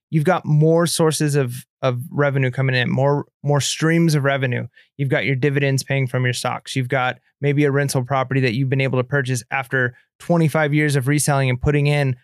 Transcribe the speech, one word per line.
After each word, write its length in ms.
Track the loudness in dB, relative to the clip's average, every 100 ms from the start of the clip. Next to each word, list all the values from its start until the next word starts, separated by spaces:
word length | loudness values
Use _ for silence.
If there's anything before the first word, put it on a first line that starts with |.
| _
you've 140 | 0
got 200 | 2 0
more 420 | 2 2 4 4 2
sources 480 | 2 0 2 0
of, 320 | 0 -2 -6 -14 _
of 200 | -4 -4 -6
revenue 380 | -2 0 2 -2
coming 240 | 0 -2 0
in, 120 | 0
more, 380 | 0 2 0 -4 _
more 180 | -2 0
streams 540 | 0 -2 0 2 2
of 80 | 2
revenue. 440 | 0 0 -2 -4 -6 -14 _ -6
You've 100 | -2
got 160 | 0
your 100 | 0
dividends 480 | 0 0 0 0 0
paying 240 | -2 -2 -2
from 160 | -2
your 80 | -2
stocks. 420 | -2 -4 -6 -6 -6
You've 120 | -2
got 300 | -2 -2 -4 _ _
maybe 240 | -2 2
a 80 | 2
rental 320 | 2 0 -2
property 360 | -2 -2 0 0
that 120 | 0
you've 140 | 0 -2
been 120 | 0
able 160 | 0 0
to 40 |
purchase 380 | -2 -2 -2 -4 -4
after 460 | -6 -2 0 -2 -4 _ _
twenty-five 520 | -2 2 2 2 0
years 200 | 2 0 0
of 120 | 0
reselling 400 | 0 2 0 0
and 100 | 0
putting 260 | 0 0 2
in 260 | 0 0 -4